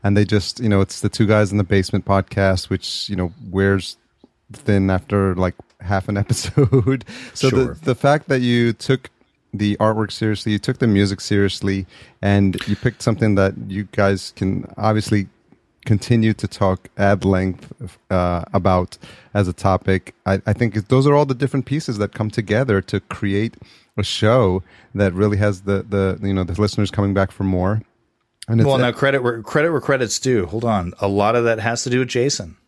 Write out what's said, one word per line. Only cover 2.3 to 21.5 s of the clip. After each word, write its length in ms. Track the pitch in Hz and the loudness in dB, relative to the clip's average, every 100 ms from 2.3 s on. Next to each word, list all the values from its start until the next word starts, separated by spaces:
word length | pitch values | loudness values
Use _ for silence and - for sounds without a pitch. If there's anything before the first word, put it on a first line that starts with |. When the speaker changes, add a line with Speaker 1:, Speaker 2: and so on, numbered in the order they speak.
| - 98 92 - | 0 0 0 -2
Speaker 1:
which, 380 | 95 - - - | -6 -6 -10 -6
you 60 | |
know, 180 | 98 90 - 101 | -4 -6 -8 -6
wears 460 | 95 98 98 - - _ _ - _ _ | 0 2 2 -4 -16 _ _ -20 _ _
thin 380 | - - 101 95 | -8 0 2 2
after, 440 | 92 - 101 98 90 | 0 0 0 0 0
like, 180 | 92 - - _ | -2 -4 -20 _
half 280 | 90 98 101 | -4 -4 -2
an 80 | 101 | -4
<laughs> 80 | |
episode. 800 | - 113 - - 135 135 107 135 - - - | -2 -4 -2 0 2 2 0 -4 -8 -18 -16
So 140 | - 131 | -2 0
Speaker 2:
Sure. 140 | 127 127 | 2 -2
Speaker 1:
the, 60 | - | -4
the 100 | 143 | -4
fact 340 | 123 143 151 - | 0 2 2 0
that 120 | 131 | 0
you 320 | 123 120 117 | 2 2 2
took 380 | 110 - 135 - _ _ _ _ | -2 -2 -2 -4 _ _ _ _
the 240 | 101 104 101 | -2 -2 2
artwork 340 | 110 107 104 | 2 2 -4
seriously, 400 | - 110 104 110 | -2 -2 -2 -2
you 80 | 104 | -2
took 200 | - 127 | -2 0
the 100 | 117 | 2
music 320 | 98 101 98 | 4 2 0
seriously, 680 | - 104 98 - 101 98 95 - - _ | 0 2 2 0 -2 -2 -6 -16 -20 _
and 360 | 101 101 98 87 - | 0 2 2 0 -4
you 80 | |
picked 260 | 101 127 - | -2 -2 -2
something 360 | - 110 110 98 | -2 0 2 2
that 180 | 95 - 107 | 2 0 -8
you 180 | 98 98 | -8 -6
guys 400 | - 98 98 - | 0 2 0 -6
can 320 | - 95 98 - - | -4 -4 -4 -8 -2
obviously 520 | 110 107 - 104 95 _ _ _ _ _ | 0 0 0 -2 -2 _ _ _ _ _
continue 480 | - 104 - 117 110 | -2 -2 2 2 2
to 140 | 104 101 | 0 -6
talk 400 | - 98 95 - - | -2 0 0 -6 0
at 280 | 98 101 | 2 2
length, 480 | 92 95 95 90 - - 98 - _ | 2 2 0 -4 -14 -16 -18 -18 _
uh, 340 | 92 87 87 82 | -2 0 -2 -2
about 460 | 98 92 92 90 - - - _ | 0 2 2 0 -10 -20 -20 _
as 140 | 104 92 | -2 -2
a 40 | |
topic. 600 | 87 98 92 - 95 - _ - | 0 0 0 0 -2 -4 _ -2
I, 140 | 95 - | -2 0
I 60 | |
think 240 | 101 120 104 | -2 0 -2
it, 120 | 95 | 0
those 180 | 131 139 | 2 4
are 80 | |
all 120 | 143 143 | 2 2
the 80 | |
different 320 | 120 139 | -2 -2